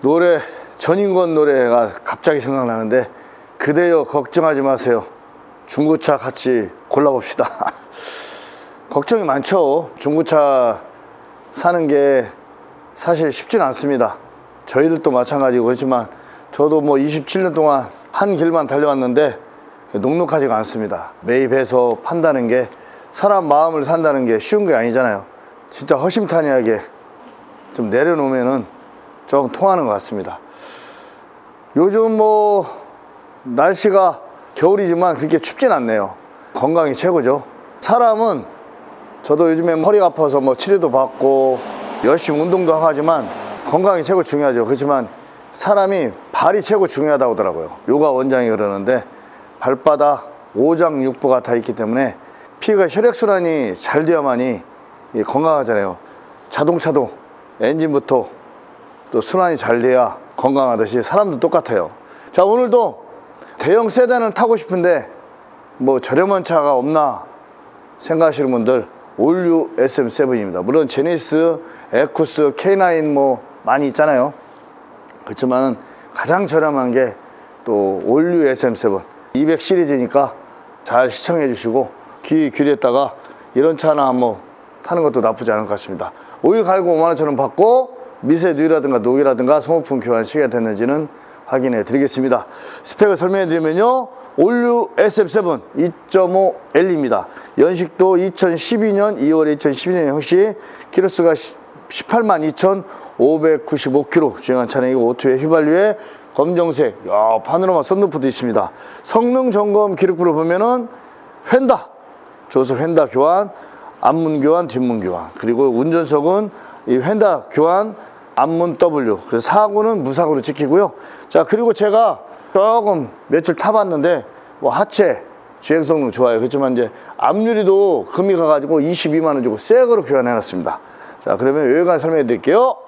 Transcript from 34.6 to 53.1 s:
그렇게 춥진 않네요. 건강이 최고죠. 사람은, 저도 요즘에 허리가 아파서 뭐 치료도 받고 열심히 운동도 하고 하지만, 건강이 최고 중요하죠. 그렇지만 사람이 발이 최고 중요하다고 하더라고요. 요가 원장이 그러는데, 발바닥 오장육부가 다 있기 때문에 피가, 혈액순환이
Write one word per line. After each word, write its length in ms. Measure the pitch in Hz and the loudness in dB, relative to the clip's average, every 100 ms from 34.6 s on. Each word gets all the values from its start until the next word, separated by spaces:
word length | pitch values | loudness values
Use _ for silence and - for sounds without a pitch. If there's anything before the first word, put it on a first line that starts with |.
| 165 196 185 170 180 143 | 2 2 0 0 0 -2
그렇게 220 | 151 160 | -2 -2
춥진 320 | - - 262 | -4 -2 0
않네요. 420 | 165 117 110 98 - - - - | 2 0 -2 -2 -8 -20 -20 -14
건강이 420 | - 139 165 156 131 | -4 0 2 0 0
최고죠. 480 | 180 170 123 143 - - - - | 0 2 2 0 -4 -20 -20 -14
사람은, 640 | - 233 233 214 226 156 95 - - - - - - - | -2 2 2 2 0 -2 -8 -20 -20 -20 -20 -20 -20 -20
저도 280 | - 151 165 | -2 2 2
요즘에 220 | 160 170 160 | 2 0 0
허리가 260 | 160 208 180 | 2 4 2
아파서 320 | - 151 139 | 2 0 2
뭐 160 | 135 123 | 0 -2
치료도 340 | - 196 160 | 0 0 2
받고 720 | 127 131 - 131 135 135 127 - - - - 117 | 0 -2 0 2 2 2 -2 -6 -12 -12 -4 0
열심히 340 | 165 - 147 | 0 0 -2
운동도 340 | 170 185 170 | 0 0 2
하고 140 | 160 160 | 2 2
하지만, 400 | 143 156 160 117 - - - - | 0 0 0 -2 -10 -14 -12 -4
건강이 340 | 156 190 185 | 0 2 0
최고 200 | 147 185 | 0 0
중요하죠. 420 | 160 147 143 120 113 | 0 0 0 0 0
그렇지만 440 | 131 143 139 110 - - - - | -2 0 -2 -2 -14 -20 -20 -20
사람이 600 | - - 202 190 196 131 - - | -10 0 0 2 0 -4 -8 -10
발이 300 | - 165 202 | -2 0 0
최고 260 | - 208 180 | 0 0 0
중요하다고 460 | - 151 143 127 | 0 0 0 0
하더라고요. 380 | 107 95 82 78 - - | 0 -2 -4 -10 -10 -2
요가 220 | 139 151 | 2 2
원장이 380 | 131 135 131 120 | 0 0 0 0
그러는데, 540 | 107 104 98 98 127 - - - - - - | -2 -2 -4 -2 -2 -4 -20 -20 -20 -20 -6
발바닥 720 | 127 135 - 147 147 139 - - - 101 | -4 0 0 2 2 0 -6 -20 -12 -2
오장육부가 840 | 143 165 170 147 131 123 139 127 | 0 2 0 0 -4 -2 0 0
다 140 | 120 120 | 0 -4
있기 200 | 113 117 | -4 -6
때문에 400 | 107 120 131 - - - - - | -4 -2 -2 -6 -20 -20 -20 -8
피가, 260 | - 208 180 | -2 2 2
혈액순환이 880 | 190 233 | 2 0